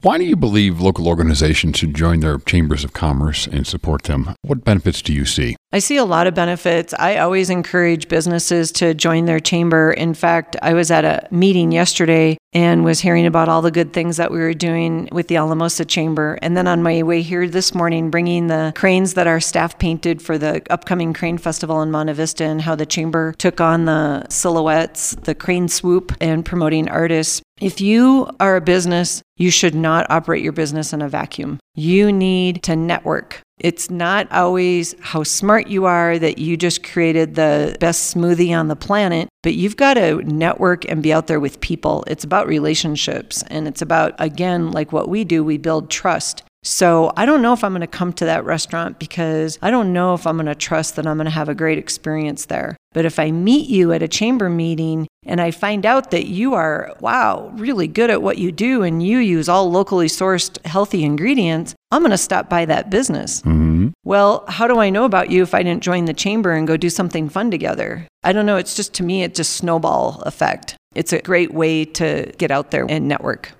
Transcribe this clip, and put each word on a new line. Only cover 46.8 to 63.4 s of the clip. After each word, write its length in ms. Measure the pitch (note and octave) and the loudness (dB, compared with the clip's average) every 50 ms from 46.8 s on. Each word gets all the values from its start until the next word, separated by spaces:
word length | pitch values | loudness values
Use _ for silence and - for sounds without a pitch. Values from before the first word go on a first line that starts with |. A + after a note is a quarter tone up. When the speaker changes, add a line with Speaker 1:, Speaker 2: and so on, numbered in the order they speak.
| F#3 F3 E3 E3 D#3+ - - | 4 4 6 6 4 2 2
Speaker 2:
I 100 | F3 G#3 | 0 2
don't 160 | C4 D#4 D4 | 4 4 4
know 120 | A#3 A#3 B3 | 4 4 2
if 100 | A#3 - | 2 0
I'm 80 | G3+ | -2
gonna 160 | F#3+ F3+ E3+ | -2 -4 -6
come 240 | D#3+ - - F#3 F3 F3 | -8 -6 -4 -4 -4 -2
to 120 | - E3+ | -2 -2
that 180 | E3 D#3+ E3 - | 0 0 -2 0
restaurant 560 | - E3 D#3+ - - - E3+ E3 - - _ | -2 -2 -2 -4 -6 -6 -6 -6 -6 -8 _
because 580 | D#3 D#3 - - E3+ D#3+ D#3+ D#3 D#3 D#3+ D#3 - | -14 -12 -6 -4 -2 -2 0 -2 -2 -4 -6 -4
I 100 | - F#3 | -2 0
don't 220 | A#3+ B3 A3 F#3 F3+ | 2 2 2 2 2
know 200 | F3 F3+ F#3 F3+ | 2 2 2 0
if 140 | E3+ - | 0 -2
I'm 80 | E3 D#3+ | -2 -2
gonna 180 | E3 D#3+ D3+ D3 | -2 -2 -4 -4
trust 440 | D3 - - E3+ D#3+ D#3+ - - | -6 -4 -2 -2 -2 -2 -4 -6
that 100 | - D3+ | -4 -4
I'm 80 | D#3+ D3+ | -4 -2
gonna 140 | D#3 D#3 D#3+ | -2 -2 -2
have 180 | D#3 D#3+ D3+ | -2 -2 -2
a 80 | D3+ D3 | -4 -4
great 220 | - D#3+ D#3+ D#3 | -2 0 0 0
experience 680 | D3 - - - - - D#3+ D#3 D#3 D#3 D3+ C#3+ - - | -2 -4 -8 -10 -8 -6 -6 -4 -4 -4 -4 -6 -8 -8
there. 280 | - - - - - - - _ _ | -6 -6 -6 -6 -6 -10 -12 _ _
But 140 | _ D#3+ E3 | _ -2 -2
if 120 | E3 D#3 | 0 0
I 140 | - D#3 D#3 | -2 -2 0
meet 380 | D#3+ E3 F3+ G#3 B3+ D4+ D#4 - | 0 0 2 4 4 2 2 2
you 240 | B3 F#3+ F3+ E3+ E3+ | 2 2 4 4 2
at 100 | E3 E3 | 0 -2
a 60 | D#3+ | -4
chamber 400 | - - G#3+ A#3 C4 B3 G#3 F3+ | -2 -2 0 0 0 0 0 0
meeting 580 | E3+ E3+ E3 E3 E3 D#3 D#3+ D#3+ D#3+ D#3+ D#3 D#3 _ _ _ | -2 -2 -2 -2 -2 -2 -2 -2 -2 -4 -4 -6 _ _ _
and 140 | - F3 F3 | -6 -2 -2
I 120 | F3 E3+ | -2 -2
find 340 | E3 - - G3+ G#3+ G3+ F#3 | -2 -2 -4 -4 -2 0 2
out 260 | G#3+ B3 C4 C4 C4 | 2 2 2 0 0
that 160 | - E3+ - | -2 -2 -2
you 280 | - F3 F3+ A3+ C4+ C4 | -4 -4 -2 0 0 0
are, 380 | F#3+ D#3+ D#3+ D3+ - - - - - | 0 0 0 -2 -4 -6 -10 -12 -8
wow, 500 | - - A#3+ B3+ B3 G#2+ F#2+ - G#3+ - - | -4 -2 0 2 2 0 0 -2 -6 -12 -12
really 340 | G#3+ G#3+ B3+ C#4 G3+ E3+ | -8 -6 -4 -2 -2 -2
good 220 | D#3 D#3 G#3 A#3 A#3 | -2 0 0 2 2
at 120 | G#3+ - | 2 0
what 180 | - G3 G3 - | 0 -2 -2 -2
you 120 | F#3+ F3+ | -4 -4
do 320 | E3 D3+ G#3 B3 C4 B3 G3 | -2 -2 -2 0 0 0 0
and 180 | F3 E3 E3 | 0 0 0
you 180 | E3+ F#3+ A3+ B3+ | 0 2 2 2
use 280 | B3 G3+ F3 E3 D3+ | 2 2 2 0 2
all 240 | F3 F3 F#3+ G3 F3 | 2 2 2 2 2
locally 360 | F3 F#3 G3 - G3 F#3 E3+ | 2 0 0 2 2 2 2
sourced 560 | D#3+ - - F#3 F#3+ F#3+ F3 - - - - _ | 0 0 -2 0 0 0 0 -2 -6 -8 -12 _
healthy 400 | E3 D#3 F#3+ G3+ G3+ - F#3 D3+ | -4 -2 -2 -2 0 0 -2 0
ingredients, 680 | D3 D3 D3 E3 A#3+ C#4+ C4 G3 E3 D#3+ D#3 E3 D#3 - _ _ _ | 0 0 0 0 0 2 2 2 0 0 -2 -6 -8 -14 _ _ _
I'm 100 | - D4 | 0 2
gonna 160 | E4+ C4+ G3+ | 4 2 2
stop 320 | F3+ - - F#3+ F#3 - - | 0 0 -2 -2 -2 -2 0
by 160 | F3+ F3 E3+ | -2 -2 0
that 240 | D#3+ D#3 - - G#3 | 0 0 -2 0 -2
business. 520 | F#3 G#3+ C4+ - D#3+ - - - - - | -2 -2 0 -2 -4 -6 -6 -8 -10 -4